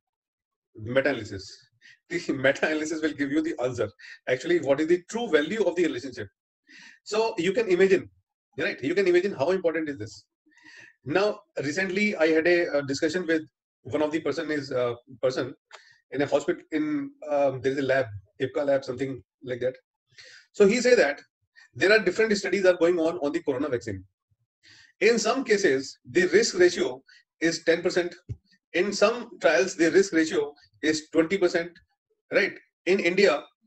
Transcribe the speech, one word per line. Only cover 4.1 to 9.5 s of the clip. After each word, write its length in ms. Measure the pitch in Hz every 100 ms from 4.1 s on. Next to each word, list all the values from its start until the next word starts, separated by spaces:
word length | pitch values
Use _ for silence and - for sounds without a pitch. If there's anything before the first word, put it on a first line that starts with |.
| - -
Actually, 300 | 127 165 175
what 200 | 135 139
is 80 | 160
the 140 | 180 -
true 220 | 226 233
value 320 | 151 156 220
of 120 | 175 170
the 100 | 160
relationship? 420 | 120 135 117 101 _ _ _ _ - - _
So 300 | - 208 226 196
you 140 | 175
can 140 | 233 202
imagine, 400 | 175 190 175 - _ _ _ _ -
right? 180 | 180 -
You 100 | 175
can 140 | 175 185
imagine 260 | 180 196
how 180 | - 175